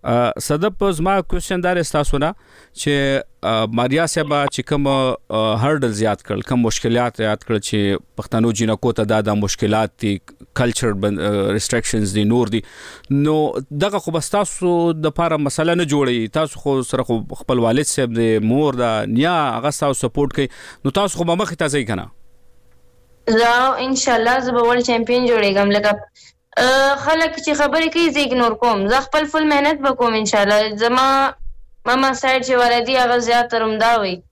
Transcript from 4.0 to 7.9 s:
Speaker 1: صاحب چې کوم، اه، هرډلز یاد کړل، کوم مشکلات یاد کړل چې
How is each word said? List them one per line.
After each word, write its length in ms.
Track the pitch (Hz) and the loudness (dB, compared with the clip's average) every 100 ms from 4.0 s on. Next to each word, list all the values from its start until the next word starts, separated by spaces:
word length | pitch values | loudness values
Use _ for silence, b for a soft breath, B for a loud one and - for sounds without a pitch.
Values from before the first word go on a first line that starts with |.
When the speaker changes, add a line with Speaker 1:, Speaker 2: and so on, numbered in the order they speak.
| 165 | 0
Speaker 1:
صاحب 400 | - 147 147 143 | -2 -2 0 -2
چې 160 | - - | -4 -4
کوم، 180 | 147 139 | -2 0
اه، 280 | 135 131 - _ 110 110 107 | 0 0 -2 _ -2 0 0
هرډلز 380 | 135 156 127 104 | 0 0 -2 0
یاد 200 | 110 101 | -2 -2
کړل، 200 | - 101 | -4 -8
کوم 200 | - 123 | -2 0
مشکلات 580 | 117 - 120 117 123 - | 0 0 0 0 -2 -2
یاد 180 | 110 107 | -4 -4
کړل 220 | - 110 | -2 -4
چې 380 | - 110 101 | -2 -2 0